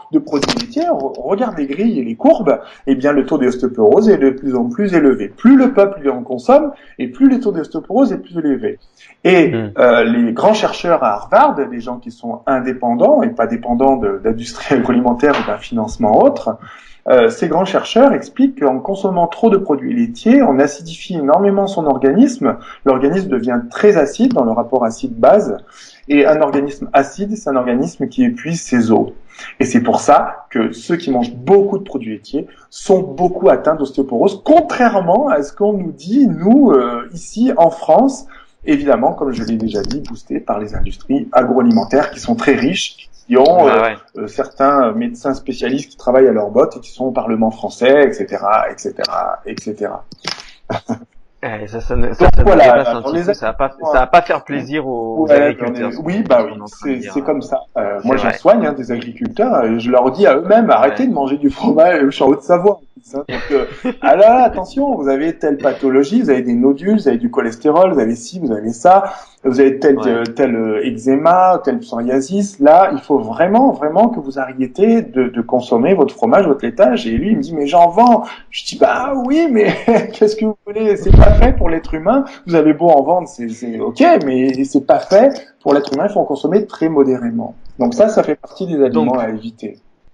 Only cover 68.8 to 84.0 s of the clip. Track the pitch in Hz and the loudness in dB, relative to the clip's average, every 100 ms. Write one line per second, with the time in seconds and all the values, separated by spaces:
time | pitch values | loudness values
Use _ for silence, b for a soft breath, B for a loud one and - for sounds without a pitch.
68.8 | 180 190 196 B B B 135 127 135 135 | 4 4 2 B B B -2 2 2 4
69.8 | 151 131 113 117 113 131 131 117 113 107 | 2 2 0 -2 -4 -2 -2 0 -2 -2
70.8 | 127 113 127 139 160 180 185 175 143 120 | -4 -4 -2 0 2 4 2 2 -2 -6
71.8 | - 117 120 135 135 196 196 - 143 170 | -8 -8 -4 -4 -2 -4 -6 0 4 6
72.8 | 190 143 - 139 110 113 175 220 269 185 | 4 -2 -2 -2 -2 -2 0 2 2 0
73.8 | 151 170 240 240 139 135 131 131 127 - | -2 0 0 -2 -10 -8 -10 -6 -6 0
74.8 | 220 226 - 131 123 120 113 127 - 117 | 2 2 0 -2 -2 -4 -4 -4 0 0
75.8 | 143 196 139 - 117 160 180 135 120 - | 2 2 0 -2 0 2 2 -2 -4 2
76.8 | 127 117 117 117 190 165 139 156 143 170 | 2 2 -2 -4 -2 -2 -4 -6 0 4
77.8 | 170 185 247 220 B B B - - - | 4 4 4 4 B B B -14 -12 0
78.8 | - - 269 269 247 302 330 226 196 - | 0 0 -4 -4 -2 0 0 2 0 0
79.8 | - 226 - - 214 - 214 214 208 208 | 0 0 -2 0 0 0 -4 -6 -10 -4
80.8 | 220 196 190 - - - 226 262 165 165 | -2 0 6 8 8 8 6 4 0 0
81.8 | - 156 170 269 269 B 175 170 151 151 | -4 -4 0 0 -2 B 0 2 2 2
82.8 | 170 147 135 180 151 - 117 110 120 113 | 4 4 4 -2 -4 -10 -12 -10 -10 -6
83.8 | 110 - | -8 0